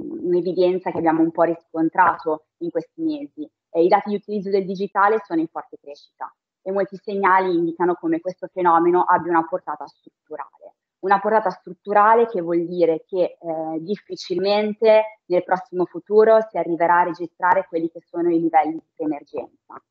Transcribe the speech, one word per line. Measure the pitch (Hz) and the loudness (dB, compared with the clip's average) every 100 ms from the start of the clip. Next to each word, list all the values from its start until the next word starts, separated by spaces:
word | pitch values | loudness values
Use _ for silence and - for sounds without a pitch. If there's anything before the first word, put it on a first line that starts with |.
| - - | -10 -8
un'evidenza | 180 175 175 170 180 185 185 | -2 0 0 2 2 0 -4
che | 175 | -2
abbiamo | 165 165 | 0 2
un | 165 | 0
po' | 175 | 2
riscontrato | 170 165 _ 160 160 185 175 - 160 151 _ - | 0 0 _ -2 -2 2 2 2 -4 -6 _ -12
in | 339 | -8
questi | - - - | -8 -10 -8
mesi. | 320 294 285 - - _ _ | -6 -6 -12 -14 -16 _ _
Eh, | 165 | 0
i | 180 | 2
dati | 202 208 | 2 0
di | 208 | -8
utilizzo | - 208 190 | -6 -8 -2
del | 196 185 | -2 -2
digitale | 185 196 202 202 220 - | -6 -4 2 2 2 -2
sono | 165 | -4
in | 160 | -4
forte | 151 - 151 | -8 -14 -20
crescita | 143 143 _ - 131 _ _ _ | -20 -20 _ -16 -16 _ _ _
e | 190 | -6
molti | 196 196 190 | -4 -4 -8
segnali | - 196 190 190 185 170 | -8 -2 2 2 2 0
indicano | 170 170 175 170 | -2 0 -2 0
come | 165 165 | -2 -4
questo | 185 - 180 | -4 -10 -12
fenomeno | 185 180 165 175 180 | 0 2 4 4 2
abbia | 170 175 170 | 2 0 2
una | 165 165 | 0 0
portata | 180 - 151 147 | -6 -8 -12 -12
strutturale. | _ _ _ _ 147 135 _ - _ _ _ 190 | _ _ _ _ -16 -16 _ -20 _ _ _ 0
Una | 196 | 0
portata | 214 214 185 | 2 0 0
strutturale | 175 180 180 202 208 208 226 226 | -6 -16 -16 0 4 6 6 4
che | 190 | 0
vuol | 165 170 170 | -2 -2 -2
dire | 175 165 156 - | 0 0 0 -4
che, | 185 165 - | -2 -2 -4
eh, | 170 160 160 160 | -8 -6 -6 -8
difficilmente | 165 202 - 185 - 180 196 208 214 208 220 214 214 - - | -8 -10 -10 -14 -8 -4 0 0 -2 0 4 4 2 -8 -2
nel | 175 | -2
prossimo | 180 185 - 180 170 | 0 -4 -4 -4 -4
futuro | 170 - 214 220 220 220 | -6 0 4 6 4 2
si | 180 | -6
arriverà | 170 165 170 175 | -4 0 2 2
a | |
registrare | 175 175 170 - 180 285 - | 2 -4 -10 -4 0 0 0
quelli | 165 165 | -6 -6
che | 170 | -10
sono | _ 170 170 | _ -4 0
i | 165 | 0
livelli | 165 160 151 160 _ - | 2 0 0 -6 _ -8
di | |
emergenza. | 156 143 147 143 120 _ _ 131 _ | -8 -8 -10 -12 -12 _ _ -20 _